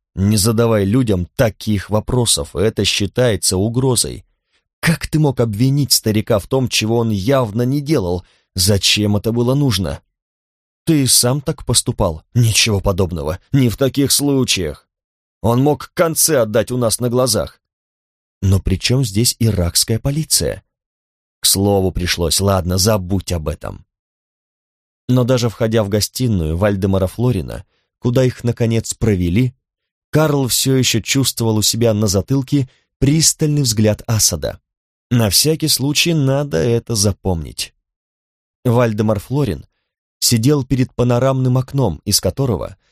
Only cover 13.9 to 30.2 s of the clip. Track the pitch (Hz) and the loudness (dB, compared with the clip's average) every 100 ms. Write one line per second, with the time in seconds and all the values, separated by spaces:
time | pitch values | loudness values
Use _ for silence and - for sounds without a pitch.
13.9 | 143 135 - 143 135 123 - 80 69 _ | 0 0 0 0 0 0 -2 -4 -8 _
14.9 | _ _ _ _ _ 107 120 143 143 - | _ _ _ _ _ 0 2 2 0 -4
15.9 | - 170 156 - 147 110 110 107 123 117 | -2 0 0 0 2 2 0 0 0 -2
16.9 | - 120 120 127 110 69 - _ _ _ | -2 -2 0 0 0 -4 -10 _ _ _
17.9 | _ _ _ _ _ 98 92 - 92 - | _ _ _ _ _ 0 0 0 -2 0
18.9 | 127 127 98 120 - 110 92 85 - - | 0 0 0 -2 0 0 0 -2 -2 -2
19.9 | 110 139 143 156 - 69 50 - _ _ | -2 -4 -4 -2 -2 -2 -6 -12 _ _
20.9 | _ _ _ _ _ - 98 101 98 95 | _ _ _ _ _ -2 0 2 2 0
21.9 | - 90 - 82 - 98 98 85 92 95 | -2 -4 -2 -2 0 0 0 0 0 0
22.9 | 107 90 98 - 87 76 76 50 50 - | 0 0 -4 -4 -6 -6 -8 -10 -14 -18
23.9 | _ _ _ _ _ _ _ _ _ _ | _ _ _ _ _ _ _ _ _ _
24.9 | _ - 123 120 127 117 - 113 113 98 | _ 0 2 2 2 0 -2 0 0 0
25.9 | 104 - - 127 101 78 82 104 101 98 | 0 -2 -2 -2 0 0 0 0 0 0
26.9 | 95 92 - 120 104 65 55 - _ _ | 0 0 -2 -2 -2 -4 -10 -14 _ _
27.9 | _ 123 123 127 - 120 117 117 113 - | _ -2 2 0 0 -4 -2 0 -2 -4
28.9 | - 110 98 87 92 127 - _ _ _ | -4 0 0 2 2 0 -4 _ _ _
29.9 | _ _ 147 | _ _ 0